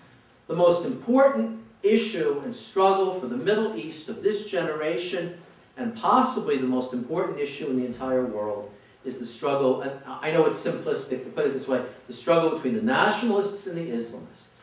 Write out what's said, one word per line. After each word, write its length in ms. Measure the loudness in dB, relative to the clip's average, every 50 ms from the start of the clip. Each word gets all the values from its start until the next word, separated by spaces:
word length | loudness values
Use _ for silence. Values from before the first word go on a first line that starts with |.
| -20 -20 -20 -20 _ _ _ _ _ -4
the 60 | 2
most 300 | 4 6 6 6 4 2
important 800 | -4 -6 -4 0 4 6 8 8 6 6 2 -2 -2 -4 -10 -14 -20 -6 _
issue 600 | 4 4 4 4 4 2 -2 0 0 0 0 -2 -4
and 100 | -8 -10
struggle 640 | -10 -10 -4 2 4 4 6 6 4 2 0 0 -4
for 80 | -4
the 120 | -6 -4 -2
Middle 360 | 0 0 2 2 0 -2 -4
East 340 | -6 -8 -10 -10 -12 -12 -12
of 120 | -6 -2
this 220 | 0 0 0 -2 -4
generation, 960 | -4 -4 -2 -2 -2 -2 -2 -2 -2 -2 -2 -4 -4 -4 -4 -6 -6 -8 -12 -18 -20 -20 -20 -20 _ -10 -6
and 180 | -6 -6 -4
possibly 640 | -2 2 4 4 4 4 2 0 -2 0 0 0 0
the 80 | 2
most 260 | 0 0 0 0 -2
important 480 | -4 -6 -4 -4 -2 -2 -2 -2 -2 -4
issue 280 | -6 -6 -6 -6 -4 -2
in 100 | 0 0
the 80 | -2
entire 400 | -2 -6 -6 -2 0 0 0 0
world, 440 | 0 -2 -4 -4 -4 -4 -6 -8 -12 -16 -20 -20 -20 -20 _ -10
is 100 | -10 -8
the 80 | -8 -10
struggle, 560 | -10 -8 -4 -2 0 2 4 4 4 2 2
and 120 | -2 -6 -8 -10 -12
I 240 | -12 -10 -6 -2 2
know 140 | 4 4 4
it's 180 | 4 2 0
simplistic 640 | -4 -4 -4 -2 -2 -2 -2 -2 -4 -6 -6 -6 -8
to 60 | -6 -2
put 120 | 0 0
it 80 | 0 0
this 120 | -2 -2
way, 160 | -2 -2 -2 -2 -4 -12 -16 -16
the 60 | -16
struggle 380 | -14 -4 2 4 4 4 4 2
between 240 | 0 0 -2 -2 0
the 80 | 0
nationalists 840 | 2 2 4 4 4 2 2 2 2 2 2 2 0 -2 -4 -8 -10
and 120 | -8 -8 -6
the 120 | -6 -4
Islamists, 560 | -4 -6 -6 -8 -10 -14 -16 -16 -20 -20 -20 -20 -20 -20